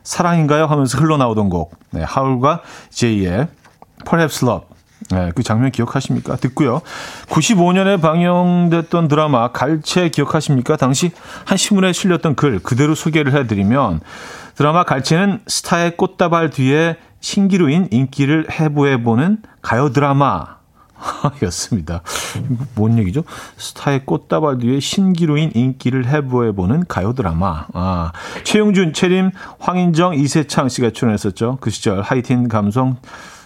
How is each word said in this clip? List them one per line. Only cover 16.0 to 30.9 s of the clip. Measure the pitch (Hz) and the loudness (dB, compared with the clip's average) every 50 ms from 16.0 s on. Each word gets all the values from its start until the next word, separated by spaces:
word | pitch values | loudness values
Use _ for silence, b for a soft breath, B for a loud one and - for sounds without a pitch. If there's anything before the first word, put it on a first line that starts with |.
| 190 180 - - 185 170 165 165 165 151 | -2 -2 0 0 0 2 2 2 0 0
뒤에 | 120 - 131 131 143 156 165 170 165 b b b b b | 0 0 0 2 2 2 2 0 -2 b b b b b
신기루인 | - - - 208 196 196 196 185 180 135 143 180 190 - 110 | -12 -4 0 0 2 2 4 4 4 4 4 2 0 2 2
인기를 | 123 135 131 - - 139 135 156 160 156 - | 0 0 0 0 -2 0 2 2 0 0 -2
해부해보는 | - - 160 156 147 147 139 143 135 123 117 117 113 113 151 185 214 214 B B B B | -4 -2 -2 0 2 2 2 2 2 2 0 2 2 2 2 2 0 -2 B B B B
가요 | - - 117 117 143 151 117 | -6 -2 0 0 0 2 2
드라마 | 143 143 143 139 139 143 131 98 85 69 - - - _ _ B B B B B B | 2 2 2 2 2 2 2 0 -2 -6 -10 -16 -20 _ _ B B B B B B
<laughs> | B - - - - 147 - - 113 | B -10 -8 -4 -4 -4 -2 -2 -4
였습니다. | 92 - - - - 127 98 78 80 85 87 B B B B B B B B - 135 131 117 139 - - | -4 -4 -6 -6 -4 -4 -4 -4 -6 -8 -10 B B B B B B B B -6 -4 -4 -6 -6 -8 -2
뭔 | 104 107 110 117 117 | 0 0 2 2 2
얘기죠? | 107 90 95 147 165 B B B B B B B | 2 0 -2 -4 -6 B B B B B B B
스타의 | - - - - - 147 139 131 135 | -16 -16 -14 -6 -2 -2 -2 -2 0
꽃다발 | - 165 147 - _ 165 160 156 147 135 123 | -2 -4 -4 -2 _ -2 0 0 0 0 0
뒤에 | 117 120 131 143 | 0 0 0 0
신기루인 | 139 - - 202 190 190 185 165 175 156 143 147 160 156 - | -2 -2 0 2 2 2 2 2 2 2 2 2 0 0 0
인기를 | 113 123 131 131 - - 127 123 135 127 | 2 0 0 0 -2 -2 -2 0 0 0
해부해보는 | 123 151 151 139 131 123 123 120 113 101 101 90 90 127 165 180 - | 0 0 0 0 0 0 2 2 0 0 0 0 0 0 0 0 -2
가요 | - 92 87 107 123 | -4 -2 -2 -2 -2
드라마. | 135 101 87 82 82 95 92 78 78 78 - - | -2 -2 -2 0 0 -2 -2 -2 -4 -8 -10 -8
아, | 87 90 95 92 87 82 82 B B B B B B B | -4 -4 -2 -2 -2 -4 -6 B B B B B B B
최용준, | - - 208 214 208 196 185 185 160 143 | 0 2 2 4 4 4 2 2 0 0
최림, | - - 180 180 190 190 190 185 B B B B B | 0 0 2 2 2 2 0 -2 B B B B B
황인정, | - - 180 180 180 175 160 151 180 185 170 | -6 -2 0 2 2 2 4 4 2 2 2
이세창 | 135 147 135 - 165 147 - - - 147 127 | 2 0 2 2 0 0 0 0 0 0 0
씨가 | - - 127 113 | 0 0 -2 -2